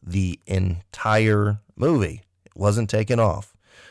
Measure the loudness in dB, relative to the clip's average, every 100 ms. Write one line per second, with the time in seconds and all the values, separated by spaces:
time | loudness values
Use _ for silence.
0 | -6 -2 -2 -4 -4 -2 -2 -4 -10 -8
1 | 0 2 4 2 2 -2 _ -2 0 2
2 | 0 -4 -18 _ _ -2 0 0 -2 -2
3 | 0 2 2 0 -8 _ _ -20 -20